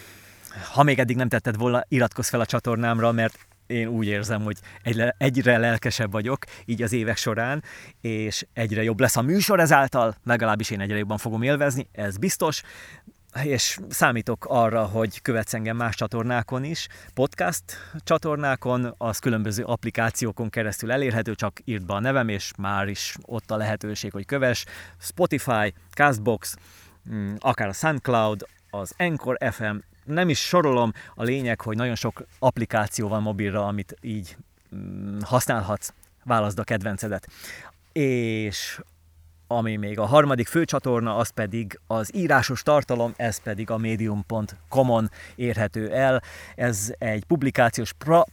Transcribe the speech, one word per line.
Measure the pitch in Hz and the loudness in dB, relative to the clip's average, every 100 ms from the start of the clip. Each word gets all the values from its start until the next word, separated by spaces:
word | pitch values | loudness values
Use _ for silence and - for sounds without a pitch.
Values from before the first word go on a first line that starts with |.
| - - - - - 98 92 | -10 -20 -20 -20 -18 -16 -4
ha | 135 | 4
még | 147 131 | 6 6
eddig | 123 123 | 2 2
nem | 127 | 2
tetted | 120 - 107 | 2 0 0
volna, | 123 123 - | 2 2 2
iratkozz | 131 117 - 113 | 2 2 2 -2
fel | 120 | 0
a | 110 | 0
csatornámra, | 120 - 113 117 117 117 | 0 0 0 0 2 2
mert | 117 113 - - _ - | 4 0 -2 -20 _ -6
én | 120 113 | -2 -2
úgy | 117 104 | 0 0
érzem, | 104 104 110 | 0 -2 -2
hogy | 107 104 - - | -2 -6 -12 -8
egyre, | - 113 120 - | -2 0 0 2
egyre | 139 127 123 117 | 2 4 6 6
lelkesebb | 117 113 127 - 107 | 4 2 0 -2 -2
vagyok | 107 110 139 - - - | -2 -2 -4 -6 -14 -6
így | 113 | -2
az | 117 | 0
évek | 120 110 107 | 0 0 0
során, | 123 107 120 151 - - - - | -2 -2 -2 -4 -6 -18 -20 -10
és | 117 110 107 - - | -4 -2 -2 -4 -6
egyre | - 113 104 | -4 -2 2
jobb | 110 107 | 2 4
lesz | 123 123 | 2 2
a | |
műsor | 127 190 196 190 | 2 2 4 4
ezáltal, | 160 147 135 131 113 110 | 6 6 4 2 2 0
legalábbis | 120 117 110 107 107 | 0 2 2 0 0
én | 104 | -2
egyre | 98 104 | -2 -2
jobban | 104 107 | -2 -4
fogom | 120 110 | -4 -2
élvezni, | 127 143 143 127 - | 0 2 2 -2 -6
ez | - 101 95 | -6 -6 -2
biztos, | 180 - 165 - - - - - - _ _ 127 | -2 0 0 -2 -8 -18 -20 -20 -20 _ _ -4
és | 147 127 - - - | 0 0 0 -4 -6
számítok | - 131 120 107 110 - | 2 2 2 -2 -4 0
arra, | 131 113 113 107 | 2 4 2 0
hogy | 110 110 - | 0 -2 -2
követsz | - 113 110 | -2 -2 -2
engem | 117 110 117 | -4 -2 -2
más | 117 - | -2 -2
csatornákon | 113 117 117 123 110 127 | -4 -2 0 -2 -2 -4
is, | 139 165 - - - | -4 -6 -8 -14 -8
podcast | - 135 - 180 165 - - - 156 | -2 0 0 -2 -2 -8 -16 -14 -8
csatornákon, | - 160 160 147 143 131 127 123 123 - | 0 2 2 0 0 0 0 0 0 -4
az | 117 104 | -4 0
különböző | 135 113 107 104 | 0 2 0 -2
applikációkon | 117 117 120 - 113 - 120 101 110 | -2 -2 -2 0 0 0 -4 -4 -6
keresztül | 117 107 - 113 | -4 -4 -4 -2
elérhető, | 131 135 113 110 104 | 0 0 0 -2 -2
csak | 107 - | -4 -6
írd | - 110 92 | -6 -6 -4
be | |
a | 101 | -2
nevem, | 120 135 117 | 0 0 0
és | 101 - - | -2 -6 -6
már | 98 101 98 | -2 -2 -2
is | 98 - - | -4 -8 -10
ott | - 117 - | -8 -8 -4
a | 107 | -4
lehetőség, | 107 104 104 104 104 | -2 -4 -6 -8 -8
hogy | 101 95 | -8 -4
kövess. | 139 127 113 - - - - | 0 2 0 -6 -16 -18 -14
Spotify, | - - 175 147 - 113 104 - - | -8 0 0 0 0 2 0 -2 -6
Castbox, | - 147 120 107 110 - - - - - - - | 4 4 4 0 0 -4 -12 -16 -20 -20 -20 -10
mm, | 110 101 104 | -6 -6 -2
akár | - 123 104 | 0 0 -2
a | |
SoundCloud, | 95 156 143 - 120 107 101 - _ - | 0 0 0 0 2 2 0 -8 _ -12
az | 101 95 - | -8 -8 -2
Anchor | 175 151 123 123 131 | -2 0 -2 -2 -2
F | - | -2
M, | 110 104 - _ - | -4 -4 -8 _ -4
nem | 156 180 | 0 2
is | 143 | 2
sorolom, | - 180 151 123 117 - - - | 2 4 4 4 2 -2 -12 -4
a | |
lényeg, | 117 135 123 113 | -2 0 -2 -2
hogy | 117 110 | -2 -2
nagyon | 123 113 | -2 -2
sok | 123 - - - | -4 -6 -14 0
applikáció | 131 123 113 113 104 - 107 | 0 2 0 0 0 -2 -2
van | 107 | 0
mobilra, | 107 101 101 104 101 | 0 0 0 0 -2
amit | 101 95 - | -2 -6 -10
így, | 127 107 90 - - _ - 98 | -8 -8 -8 -16 -20 _ -16 -12
mm, | 92 95 98 101 | -10 -10 -8 -8
használhatsz, | 107 127 - 117 98 101 - - - _ | 0 0 2 -2 0 -4 -6 -14 -20 _
válaszd | 123 117 104 98 | 0 2 2 0
a | |
kedvencedet. | 104 110 101 98 107 95 - - - - - _ _ | -2 -2 -2 -4 -4 -6 -8 -20 -18 -18 -20 _ _
És | 160 135 123 113 110 107 95 - - - _ _ - - _ - | 0 2 2 0 -2 -4 -4 -8 -10 -16 _ _ -20 -20 _ -4
ami | 120 113 107 | -2 0 -2
még | 104 104 | -4 -2
a | 104 | 6
harmadik | 147 143 127 117 | 6 6 4 2
főcsatorna, | 165 165 143 131 120 117 107 | 2 0 0 0 0 0 0
az | 117 | -2
pedig | - 104 113 104 - - | -2 -4 -4 -6 -10 -4
az | 113 107 202 | -4 -2 -2
írásos | 165 139 - 127 | 2 4 2 -2
tartalom, | - 147 - 120 117 - | 2 2 2 -2 -2 -2
ez | 117 - | -4 -4
pedig | - 101 110 | -6 -6 -4
a | 110 | -2
medium | 113 110 110 104 - | -2 0 -2 -2 -2
pont | 113 104 101 - | -4 -4 -10 -2
com-on | 131 127 113 110 - - - | 2 4 4 2 -4 -16 -6
érhető | 123 110 104 113 107 | -2 0 0 -2 -2
el. | 123 135 131 - - - - | 2 4 2 0 -18 -14 -2
Ez | 123 104 104 - | 0 0 -4 -4
egy | 117 110 | -2 -2
publikációs | - 165 135 - 117 - 113 | 0 2 2 4 4 2 -6
pra-, | - 147 165 160 | -6 4 4 4